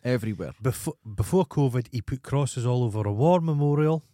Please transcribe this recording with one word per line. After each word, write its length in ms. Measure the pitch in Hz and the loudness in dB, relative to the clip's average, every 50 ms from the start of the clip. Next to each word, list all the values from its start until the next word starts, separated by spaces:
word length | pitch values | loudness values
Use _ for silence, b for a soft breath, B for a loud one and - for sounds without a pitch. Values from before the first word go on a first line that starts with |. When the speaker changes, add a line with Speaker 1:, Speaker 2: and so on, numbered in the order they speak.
| - | -2
Speaker 1:
Everywhere. 500 | 123 127 113 110 110 104 85 87 67 - - | -2 -2 0 -2 -4 -6 -6 -8 -10 -8 -4
Speaker 2:
Befo-, 360 | 107 131 - - - 165 - _ - 110 101 | -2 -2 -2 -2 -4 -8 -8 _ -12 -8 -4
before 300 | - 107 - 170 190 180 | -4 -2 2 2 2 2
covid, 420 | - - 151 139 131 117 127 117 - | 2 2 0 2 2 2 -2 -4 -4
he 80 | - 117 | -6 -8
put 220 | - - 135 123 - | -6 -6 -8 -8 -6
crosses 420 | - 131 143 139 123 - 127 117 | -4 -2 -2 -2 -2 -2 -2 0
all 180 | 123 123 123 123 | 0 2 2 0
over 220 | 110 101 107 104 | 0 0 -2 -2
a 60 | 104 104 | -2 0
war 280 | 107 139 170 180 180 | 2 4 4 4 4
memorial. 640 | 165 160 151 143 147 147 147 151 151 156 160 156 - _ | 2 0 0 2 2 2 2 2 2 2 0 -2 -4 _